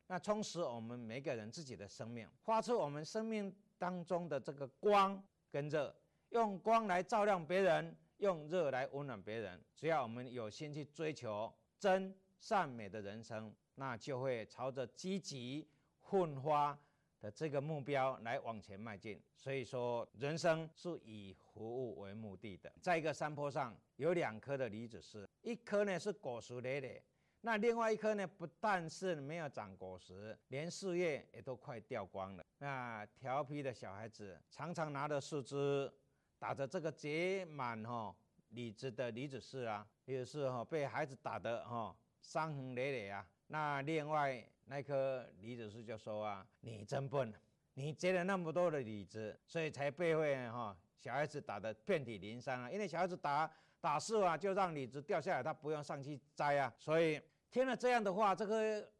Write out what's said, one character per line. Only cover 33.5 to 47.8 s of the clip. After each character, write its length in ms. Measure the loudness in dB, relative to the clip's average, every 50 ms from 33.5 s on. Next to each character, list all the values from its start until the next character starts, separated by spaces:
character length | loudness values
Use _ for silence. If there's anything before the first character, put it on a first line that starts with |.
| -4 -4
的 120 | -4 -4 -4
小 180 | -6 -8 -10
孩 160 | -8 -8 -10 -10
子 320 | -12 -12 -14 -14 -14 -16 -18 _
常 220 | -12 -8 -6 -4
常 200 | -2 -2 -2 -2
拿 140 | -2 -2 -2
着 140 | 0 0 0
树 220 | -2 -2 -4 -4
枝 500 | -4 -2 0 2 2 4 4 2 2 -2 -6 _ _ _ _ _ _ _ _ _
打 160 | -4 -2 -2
着 120 | -2 -2
这 140 | -2 -2 -2
个 100 | -2 -4
结 540 | -4 -4 -2 0 0 2 2 2 2 0 -2
满， 380 | -4 -4 -4 -2 -2 -2 -2 -4
哈， 300 | -4 -4 -4 -4 -6 -8 -12 _ _ _ _ _ _
李 240 | -8 -6 -6 -6
子 180 | -6 -6 -6 -4
的 200 | -2 -2 -2 -2
李 180 | -2 -4 -4 -6
子 100 | -6 -8
树 240 | -10 -8 -6 -4 -2
啊， 220 | -2 -2 -4 -6 -10 _ _ _
李 100 | -4 -4
子 80 | -4 -4
树， 260 | -4 -2 0 0 0
哈， 140 | 0 -2 -2
被 220 | -2 0 0 0
孩 180 | 0 0 -2 -2
子 100 | -2 -6
打 220 | -8 -6 -4 -4 -2
得， 240 | 0 0 -2 -2 -2
哈， 280 | -4 -4 -4 -4 -6 -8 -12 _ _ _ _
伤 320 | -14 -4 -2 0 0 0 -2
痕 200 | -4 -4 -4 -2
累 180 | 0 0 0
累 180 | 0 -2 -2 -4
啊。 160 | -6 -6 -8 -10 _ _ _ -6
那 340 | -2 -2 0 0 0 0
另 260 | 0 0 0 0 0 2
外 340 | 2 4 4 2 2 -2 -6 -14 _ _ _
那 180 | -8 -8 -6
棵 440 | -2 0 2 2 2 2 0 -2 -6 -10 -14 -12
李 140 | -10 -8 -8
子 160 | -6 -8 -8
树 120 | -8 -10
就 160 | -8 -8 -8 -8
说 260 | -6 -4 -4 -2 -2
啊 220 | -2 -4 -6 -8 -14 _ _
：“你 240 | -12 -12 -10 -10 -6
真 240 | -4 -2 -2 -2 2
笨， 240 | 2 2 2 0 -2 -10 _ _ _ _ _ _ _
你 180 | -6